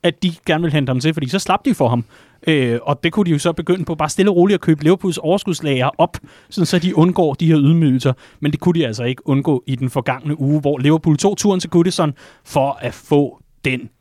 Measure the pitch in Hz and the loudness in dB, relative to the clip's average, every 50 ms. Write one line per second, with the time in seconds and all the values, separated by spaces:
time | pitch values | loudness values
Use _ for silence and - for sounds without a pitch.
0 | - 175 - _ - 180 160 - _ - 160 160 175 160 143 151 135 127 127 127 | -2 -2 -2 _ -4 -4 -4 -4 _ -2 0 0 0 0 0 0 0 0 -2 0
1 | 127 160 156 160 143 127 147 196 - - 185 - _ 277 208 - 143 117 123 120 | 0 -2 -2 -2 -6 -4 -4 -4 -2 -2 -2 0 _ -2 0 2 2 2 2 0
2 | 113 _ _ - - _ _ _ - 165 160 143 127 120 117 117 - - 139 - | -2 _ _ -20 -20 _ _ _ -2 0 2 2 2 0 0 -2 -2 -4 -4 -2
3 | - 170 - 214 202 175 156 143 - 175 160 - 160 - 175 190 165 - 165 151 | -2 -2 0 0 0 2 0 0 0 -2 -2 -2 -2 -2 -2 -2 -2 -6 -4 -4
4 | 151 147 - - 190 208 190 175 175 202 202 170 - - 156 143 147 160 190 185 | -4 -4 0 2 2 2 4 4 4 4 2 0 2 0 0 2 2 2 2 2
5 | - 185 160 175 - 156 185 202 - 202 165 - 160 147 135 127 127 143 - - | 0 -4 -4 -2 -2 0 0 0 0 -4 -6 -4 -2 -2 0 0 0 -2 0 -2
6 | 127 - - - - - - - _ _ - - 170 - - 175 160 180 - 156 | -2 -2 -2 -16 -20 -20 -20 -20 _ _ -2 -2 0 0 0 0 0 0 2 2
7 | 165 185 175 - 175 151 135 - 170 160 156 151 139 143 165 170 160 143 127 131 | 2 2 2 0 0 0 0 0 2 2 4 4 4 4 4 4 4 2 2 2
8 | - 139 127 _ - - _ _ - 151 147 - - 180 170 170 151 117 107 110 | 0 -2 -2 _ -10 -20 _ _ -4 -4 -4 0 0 0 0 2 -2 -2 -4 -4
9 | 120 123 127 - - - 139 139 131 151 143 120 _ - 131 120 131 123 - 135 | -4 -4 -6 -4 -2 -2 -2 0 0 0 -2 -2 _ -6 -6 -4 -4 -4 -4 -4
10 | 117 - 123 131 - 147 147 - 139 139 151 151 139 143 147 131 123 147 160 175 | -2 -2 -4 -4 -4 -6 -4 -2 0 0 0 0 0 -2 -2 0 2 2 2 2
11 | - 170 151 - - 196 208 - - 208 190 185 - 165 - 175 170 185 - - | 2 2 0 2 2 -2 0 2 0 0 0 0 -2 0 0 2 2 2 0 0
12 | 170 151 135 _ - - - _ _ - - 147 131 139 - - - 120 - - | -2 -2 -4 _ -18 -20 -20 _ _ -4 -2 0 0 0 -4 -6 -8 -10 -10 -10
13 | - - 151 143 143 127 - _ _ _ _ _ - 143 127 123 120 - _ _ | -4 0 2 2 2 0 -6 _ _ _ _ _ -6 -4 -4 -4 -8 -14 _ _